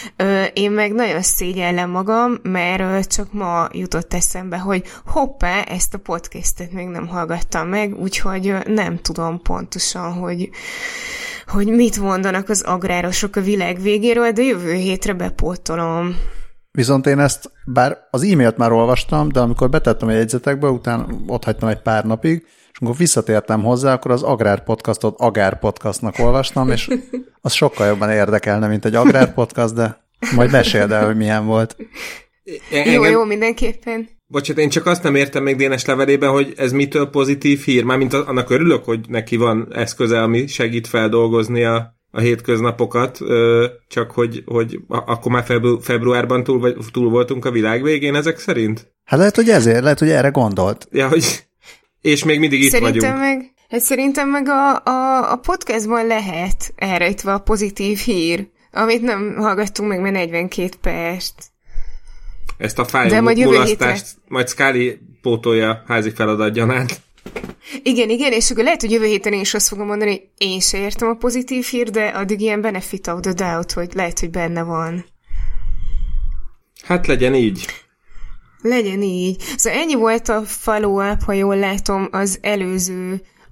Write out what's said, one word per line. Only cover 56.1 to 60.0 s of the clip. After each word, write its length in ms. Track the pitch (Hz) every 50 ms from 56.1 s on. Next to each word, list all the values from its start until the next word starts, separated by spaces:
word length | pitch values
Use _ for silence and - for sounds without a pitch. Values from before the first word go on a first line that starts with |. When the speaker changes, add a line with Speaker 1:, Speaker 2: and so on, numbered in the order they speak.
| 226 220 202 190 160 165 180 190 - - - - -
Speaker 1:
elrejtve 560 | - - 190 180 175 175 175 196 - - 196 98
a 60 | 202
pozitív 600 | - - 220 190 214 196 202 - 196 202 208 202
hír, 500 | - 254 202 175 160 165 170 190 196 - _ _ _ _ -
amit 300 | 190 226 226 226 240 233
nem 320 | 247 214 196 208 208 - -
hallgattunk 500 | 214 214 190 196 214 202 202 - 208 208
meg, 120 | 196 180